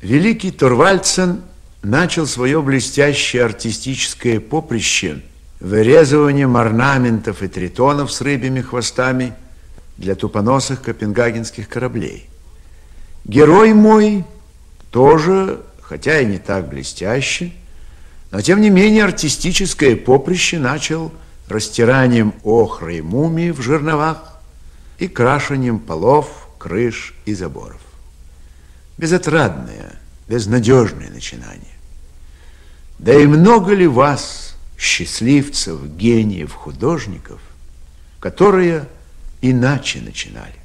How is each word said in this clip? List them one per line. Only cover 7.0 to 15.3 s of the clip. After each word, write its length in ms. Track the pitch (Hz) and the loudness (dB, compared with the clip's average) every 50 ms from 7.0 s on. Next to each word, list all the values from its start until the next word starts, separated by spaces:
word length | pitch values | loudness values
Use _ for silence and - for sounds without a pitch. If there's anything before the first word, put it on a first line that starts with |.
| 127 120 113 110 - - 101 - 101 | 0 0 0 -2 -4 -6 -8 -6 -8
и 40 | 92 | -10
тритонов 640 | - 95 90 90 - - 123 139 143 143 143 127 | -8 -8 -8 -8 -4 0 0 0 0 0 -4 -6
с 100 | - - | -6 -6
рыбьими 400 | 135 139 143 135 113 131 131 131 | -4 -4 -4 -4 -4 -4 -4 -4
хвостами 720 | 123 127 - 123 113 - - - 127 127 131 127 127 123 110 - - - - - - - - - - - - - | -6 -6 -6 -6 -6 -6 -4 -2 -2 -2 0 -2 -4 -6 -8 -14 -20 -20 -20 -20 -20 -20 -20 -20 -20 -20 -20 -12
для 180 | 92 92 98 | -6 -6 -6
тупоносых 680 | 92 - 107 - 110 104 113 131 135 131 - 139 127 | -4 -4 -6 -4 -2 0 0 0 0 0 -2 -6 -8
копенгагенских 880 | - - 113 - 110 104 101 107 120 120 117 117 113 110 - - 107 - | -8 -10 -8 -6 -6 -6 -2 0 -2 -2 -2 -4 -8 -10 -12 -14 -14 -10
кораблей. 580 | - 123 120 127 117 117 95 64 - 50 - - - - - - - - - - - - - - - - - - - - - | -10 -8 -8 -6 -6 -6 -8 -8 -10 -14 -20 -20 -20 -20 -20 -20 -20 -20 -20 -20 -20 -20 -20 -20 -20 -20 -20 -20 -20 -18 -14
Герой 480 | - 101 131 151 147 165 196 220 220 220 | -2 4 6 6 8 8 8 8 8 8
мой 520 | 214 214 214 214 214 214 214 208 202 175 - - - - - _ - - - - - - - | 8 8 8 6 6 6 4 2 -2 -4 -8 -14 -20 -20 -20 _ -20 -20 -20 -20 -20 -20 -6
тоже, 720 | - 117 127 147 156 160 151 170 | 0 4 6 6 6 6 4 2